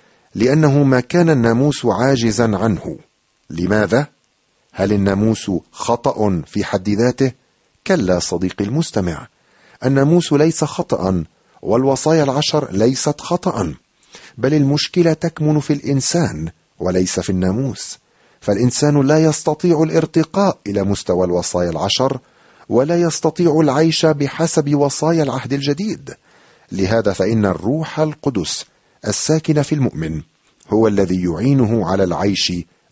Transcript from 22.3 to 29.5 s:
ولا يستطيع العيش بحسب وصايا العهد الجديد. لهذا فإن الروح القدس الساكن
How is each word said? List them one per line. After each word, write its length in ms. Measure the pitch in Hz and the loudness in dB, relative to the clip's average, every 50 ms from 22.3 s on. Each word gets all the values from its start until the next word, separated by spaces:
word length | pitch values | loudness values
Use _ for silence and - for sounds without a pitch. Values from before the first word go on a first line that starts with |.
| _ _ _ _ _ _ - - | _ _ _ _ _ _ -8 -2
ولا 320 | - 117 135 151 170 170 | 0 0 2 2 2 0
يستطيع 580 | 175 165 156 - - 160 - - 175 170 147 160 | 0 0 -2 -2 -2 -2 0 2 0 2 4 4
العيش 460 | 160 143 127 143 165 160 156 - - | 2 2 2 2 2 2 2 2 2
بحسب 680 | 156 156 143 143 135 - - 165 165 - 160 147 143 147 | 2 2 2 -2 -4 -2 -2 -2 0 0 0 0 2 2
وصايا 480 | 143 143 143 - - 147 160 170 165 151 | 2 2 0 0 -2 0 0 2 0 0
العهد 300 | 135 120 131 - 117 135 | -2 -2 -6 -6 -4 -4
الجديد. 640 | 143 139 143 147 151 202 220 - - 139 - - - _ _ _ _ _ _ _ _ _ - | -4 -2 -2 -4 -4 -4 -6 -8 -8 -12 -18 -20 -20 _ _ _ _ _ _ _ _ _ -10
لهذا 420 | - 95 98 95 113 117 107 104 92 | -4 -2 0 0 2 2 0 0 0
فإن 320 | - 92 101 113 110 104 | 0 0 0 2 2 2
الروح 540 | 98 87 78 85 110 143 160 160 - - 151 | 0 0 0 -2 -2 -2 -2 -4 -4 -2 -2
القدس 680 | 156 156 147 - - 143 123 180 165 - - - - _ _ _ _ _ _ _ - | -2 -2 -2 -4 -4 -4 -2 -2 -4 -4 -6 -10 -12 _ _ _ _ _ _ _ -6
الساكن 540 | 104 104 - - - 156 160 - - | -4 -4 -2 0 0 0 0 0 0